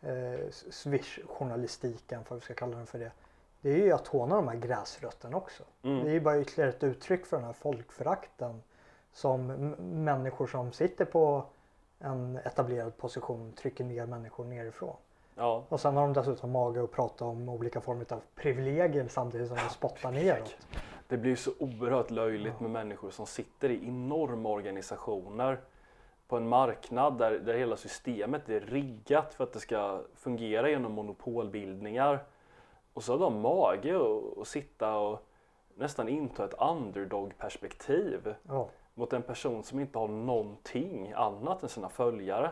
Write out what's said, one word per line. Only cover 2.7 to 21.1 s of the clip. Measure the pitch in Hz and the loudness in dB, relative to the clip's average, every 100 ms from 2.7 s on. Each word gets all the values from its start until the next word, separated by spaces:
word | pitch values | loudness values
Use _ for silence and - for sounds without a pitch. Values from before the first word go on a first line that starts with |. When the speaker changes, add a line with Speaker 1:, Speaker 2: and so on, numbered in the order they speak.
| 120 | -6
Speaker 1:
den | 117 | -10
för | 120 | -8
det, | 117 - - _ _ _ | -10 -12 -20 _ _ _
det | 143 | 2
är | 147 | 6
ju | 202 | 8
att | 147 - | 6 4
håna | 139 123 202 | 0 4 4
de | 147 | 2
här | 117 | -2
gräsrötterna | 120 123 - - 117 - 123 151 | -2 -2 -4 -10 -12 -12 -4 -4
också. | 190 - - _ | -4 -16 -20 _
Speaker 2:
Mm. | 127 139 | -2 0
Speaker 1:
Det | 151 | 4
är | |
ju | 160 | 4
bara | 151 147 | 6 4
ytterligare | 139 - 143 | 2 2 2
ett | 123 | 4
uttryck | 143 127 - 180 - | 0 0 0 0 0
för | 156 | -4
den | 117 | -4
här | |
folkförakten | 117 147 127 120 - 151 190 - _ 120 113 - _ - - _ | -6 -2 -2 -6 -4 0 0 -4 _ -8 -8 -16 _ -20 -20 _
som | - 139 131 127 | -2 2 2 0
m-, | 135 143 151 180 165 | -2 -4 -4 -4 0
människor | 156 135 131 - 131 | 2 2 0 -2 -2
som | 135 123 | -2 -4
sitter | - 156 - | 2 0 4
på | 185 165 156 143 127 - _ _ _ _ | 4 8 8 6 0 -12 _ _ _ _
en | 143 131 123 127 | -6 -4 -4 -4
etablerad | 123 - 123 123 113 113 | -4 0 2 2 -4 -6
position | 120 127 - 120 113 | -8 -6 -6 -8 -8
trycker | 113 135 - | -6 -6 -4
ner | 127 120 117 | -6 -4 -6
människor | 120 113 - | -8 -10 -10
nerifrån. | 120 120 113 - - - _ _ _ | -10 -8 -10 -8 -10 -10 _ _ _
Speaker 2:
Ja. | - 120 113 123 | 0 2 2 0
Speaker 1:
Och | 151 | 2
sen | 147 139 | 4 6
har | |
de | 143 | 6
dessutom | 139 127 123 123 | 4 2 0 0
mage | 127 123 117 | 2 4 2
att | 120 | 0
prata | - 120 - | 2 0 0
om | 120 117 123 | -6 -4 -6
olika | 120 120 120 | -4 -4 -4
former | 120 120 117 | -4 -6 -4
av | 117 - | -8 -10
privilegier | - 151 127 135 147 175 143 123 | -4 0 2 2 4 4 4 0
samtidigt | - 120 117 120 | -2 -2 -2 -4
som | 120 | -2
de | 113 | -4
spottar | - - - 131 | 0 -2 -2 -4
Speaker 2:
Privilegier. | 127 180 | 2 4
Speaker 1:
neråt. | 170 - - - - - - | 4 0 -12 -10 -10 -8 -14
Speaker 2:
Det | - | -4